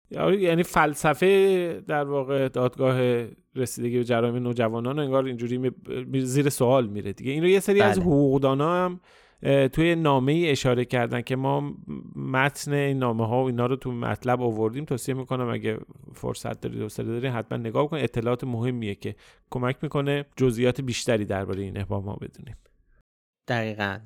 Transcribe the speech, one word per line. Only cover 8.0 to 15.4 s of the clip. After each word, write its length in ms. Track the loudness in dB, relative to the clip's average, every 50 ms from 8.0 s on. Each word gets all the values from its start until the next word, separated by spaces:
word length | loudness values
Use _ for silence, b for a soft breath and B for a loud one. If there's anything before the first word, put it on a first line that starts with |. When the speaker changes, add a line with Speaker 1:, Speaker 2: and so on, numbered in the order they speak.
| 4
Speaker 1:
حقوقدانا 800 | 4 4 6 6 4 4 4 4 2 2 2 2 0 0 0 0
هم، 140 | -2 -4 -8 b b b b b b b b 0
اه، 240 | 2 4 4 4 2
توی 280 | 2 2 2 2 2
نامه‌ای 540 | 2 4 4 4 4 4 2 2 2 2 2
اشاره 360 | 0 2 2 2 2 2 0
کردن 360 | 0 0 0 0 0 -2 -4
که 140 | -4 -4 -4
ما 380 | -2 0 0 0 -2 -2 -4 -8 -12 -12 -12 -12 -12 -12 -12 -12
متن 580 | -10 -6 -2 0 2 2 2 0 -4 -4 -2 -2
این 240 | 0 0 0 0 0
نامه‌ها 460 | 0 0 0 0 0 0 0 0 0
و 40 | 0
اینا 180 | 0 0 0
رو 100 | 0 -2
تو 160 | -4 -4 -6
مطلب 500 | -6 -4 -4 -4 -4 -4 -2 -2 0 0
آوردیم. 440 | 0 -2 0 0 0 -2 -2 -4 -6
توصیه 300 | -6 -6 -4 -4 -4 -6
می‌کنم 340 | -6 -6 -4 -4 -4